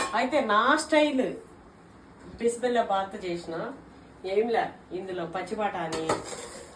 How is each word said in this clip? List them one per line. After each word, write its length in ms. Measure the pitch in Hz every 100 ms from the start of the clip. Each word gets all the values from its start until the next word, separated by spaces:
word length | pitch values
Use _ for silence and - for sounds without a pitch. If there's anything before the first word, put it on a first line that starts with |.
| - 214
అయితే 200 | 254 302 226
నా 60 | 208 247 302 -
స్టైల్ 380 | 302 302 262 196 135 - - - - - - - - - -
బిసిబెల్లా 440 | 233 233 247 240 220
బాత్ 240 | 196 190 208 185
చేసిన. 280 | 170 170 165 226 269 - - - - 190
ఏంలే, 320 | 202 233 214 - - - 185
ఇందులో 260 | 190 180 165 190
పచ్చి 200 | - 214
బఠానీ, 420 | 208 185 165 160 160 147 - - - - -